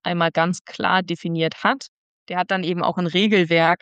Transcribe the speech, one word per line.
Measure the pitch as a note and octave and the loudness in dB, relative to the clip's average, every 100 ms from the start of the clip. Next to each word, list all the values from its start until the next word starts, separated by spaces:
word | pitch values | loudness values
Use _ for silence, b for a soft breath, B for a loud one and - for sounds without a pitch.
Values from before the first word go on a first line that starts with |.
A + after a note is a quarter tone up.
einmal | - F3 E3 | -4 0 0
ganz | D#3+ E3+ F3+ | 2 0 -2
klar | - - - F#3 | -8 -4 0 0
definiert | F3+ E3+ F3 E3 D#3+ - | 0 -4 -4 -2 -2 0
hat, | G3+ C4+ - _ _ _ - | -2 -2 -6 _ _ _ -8
der | F3+ | -4
hat | F3+ | -2
dann | F#3+ | -2
eben | E3+ F3 | -2 -2
auch | F3 F3+ | -2 -2
ein | F3 | -2
Regelwerk, | F3+ G#3+ G#3 E3 E3 E3 F3 | 0 2 2 2 4 4 2